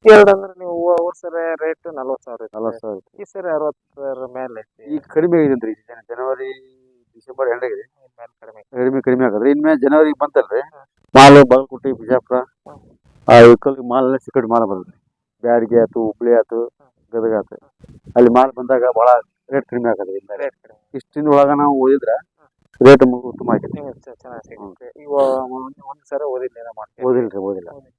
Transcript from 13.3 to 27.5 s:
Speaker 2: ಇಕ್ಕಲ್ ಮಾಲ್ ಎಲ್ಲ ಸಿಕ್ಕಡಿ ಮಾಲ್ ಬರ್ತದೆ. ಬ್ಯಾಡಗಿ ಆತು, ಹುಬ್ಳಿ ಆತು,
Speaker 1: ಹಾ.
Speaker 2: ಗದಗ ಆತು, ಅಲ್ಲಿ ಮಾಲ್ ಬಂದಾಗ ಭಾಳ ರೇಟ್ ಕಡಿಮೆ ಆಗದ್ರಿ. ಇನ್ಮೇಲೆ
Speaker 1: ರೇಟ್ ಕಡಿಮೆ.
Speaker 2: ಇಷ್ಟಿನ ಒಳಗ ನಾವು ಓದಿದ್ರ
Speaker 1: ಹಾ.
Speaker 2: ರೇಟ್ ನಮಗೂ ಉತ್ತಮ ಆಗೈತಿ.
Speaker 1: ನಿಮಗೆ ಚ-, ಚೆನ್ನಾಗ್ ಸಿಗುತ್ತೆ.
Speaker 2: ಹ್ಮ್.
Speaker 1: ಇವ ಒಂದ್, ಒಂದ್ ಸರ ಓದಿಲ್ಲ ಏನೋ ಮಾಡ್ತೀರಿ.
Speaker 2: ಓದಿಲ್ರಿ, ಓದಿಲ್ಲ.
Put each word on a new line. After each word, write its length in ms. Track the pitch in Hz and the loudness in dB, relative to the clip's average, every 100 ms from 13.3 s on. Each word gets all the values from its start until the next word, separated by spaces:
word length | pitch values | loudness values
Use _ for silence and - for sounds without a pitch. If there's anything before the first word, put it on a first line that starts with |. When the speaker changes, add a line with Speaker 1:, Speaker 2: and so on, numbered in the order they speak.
| 120 | 8
Speaker 2:
ಇಕ್ಕಲ್ 500 | 117 120 143 135 123 | 10 8 2 -6 -6
ಮಾಲ್ 160 | 123 | -2
ಎಲ್ಲ 120 | 127 131 | -2 -4
ಸಿಕ್ಕಡಿ 300 | - 135 110 | -4 -6 -2
ಮಾಲ್ 200 | 117 110 | -2 -2
ಬರ್ತದೆ. 340 | 95 - _ _ _ _ _ | -6 -12 _ _ _ _ _
ಬ್ಯಾಡಗಿ 380 | 120 120 113 117 | -2 -2 0 0
ಆತು, 280 | 110 120 110 | 0 -4 -6
ಹುಬ್ಳಿ 280 | - 120 | -6 0
ಆತು, 320 | 117 110 113 120 | 0 0 -6 -8
Speaker 1:
ಹಾ. 260 | _ 135 _ _ | _ _ _ _
Speaker 2:
ಗದಗ 260 | 117 113 107 | -6 -4 -4
ಆತು, 180 | 95 - _ _ - - - 127 | -8 -18 _ _ -20 -20 -4 2
ಅಲ್ಲಿ 140 | 123 | 4
ಮಾಲ್ 220 | 123 135 | 4 2
ಬಂದಾಗ 280 | 127 123 131 | -2 -4 -2
ಭಾಳ 400 | 123 117 123 120 - _ _ | 0 2 4 2 0 _ _
ರೇಟ್ 160 | 135 - | -8 -6
ಕಡಿಮೆ 220 | 123 117 | -6 -4
ಆಗದ್ರಿ. 240 | 98 95 | -6 -8
ಇನ್ಮೇಲೆ 300 | 95 98 104 | -12 _ -12
Speaker 1:
ರೇಟ್ 100 | 143 | -12
ಕಡಿಮೆ. 360 | _ _ 110 _ | _ _ _ _
Speaker 2:
ಇಷ್ಟಿನ 340 | 135 _ 147 151 | -18 _ -6 2
ಒಳಗ 200 | 143 139 | 4 4
ನಾವು 320 | 143 147 139 | 2 0 0
ಓದಿದ್ರ 280 | 131 139 110 113 | 0 0 0 -6
Speaker 1:
ಹಾ. 360 | _ _ 156 _ _ _ | _ _ _ _ _ _
Speaker 2:
ರೇಟ್ 240 | 127 139 127 | 6 6 4
ನಮಗೂ 220 | 123 127 | 0 -12
ಉತ್ತಮ 220 | - 120 | -10 -6
ಆಗೈತಿ. 300 | 110 - - | -4 -6 -14
Speaker 1:
ನಿಮಗೆ 120 | 139 | -16
ಚ-, 160 | - - 120 | -20 -20 -20
ಚೆನ್ನಾಗ್ 220 | 127 120 | -20 -20
ಸಿಗುತ್ತೆ. 440 | _ 113 101 90 123 | _ -20 -20 -20 -20
Speaker 2:
ಹ್ಮ್. 160 | - | -20
Speaker 1:
ಇವ 80 | 147 | -4
ಒಂದ್, 640 | 143 135 131 127 131 131 135 - | -2 0 -2 -8 -12 -14 -18 -20
ಒಂದ್ 220 | 147 _ | -20 _
ಸರ 140 | 139 | -10
ಓದಿಲ್ಲ 380 | 147 127 127 117 | -8 -8 -10 -14
ಏನೋ 120 | 117 113 | -20 -20
ಮಾಡ್ತೀರಿ. 320 | 107 _ 127 | -20 _ -2
Speaker 2:
ಓದಿಲ್ರಿ, 300 | 123 113 98 | -2 -4 -8
ಓದಿಲ್ಲ. 300 | 95 | -10